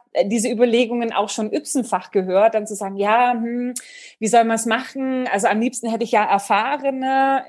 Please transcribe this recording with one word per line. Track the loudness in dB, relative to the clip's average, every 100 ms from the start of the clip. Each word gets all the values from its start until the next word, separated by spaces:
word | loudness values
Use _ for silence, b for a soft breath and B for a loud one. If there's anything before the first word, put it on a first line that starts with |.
| _
äh, | -2 0
diese | 0 0
Überlegungen | 2 4 4 2 -2 -4
auch | -2 -4
schon | -4 -4
üpsenfach | -4 -4 -4 -2 -4 -2
gehört, | -2 2 4 4
dann | 2 -4
zu | -8
sagen, | -6 -2
„Ja, | 2 4 4
hm, | 0 -4 -4 -6 -8 B B B B
wie | 2
soll | 4
man's | 4 0 0
machen? | -2 -4 -6 -4 -2 -2
Also | 0 0
am | 2
liebsten | -2 -4 -4
hätte | -4
ich | 0
ja | 0 2
Erfahrene, | 0 2 0 0 -2 -4 -2 0 2 2 0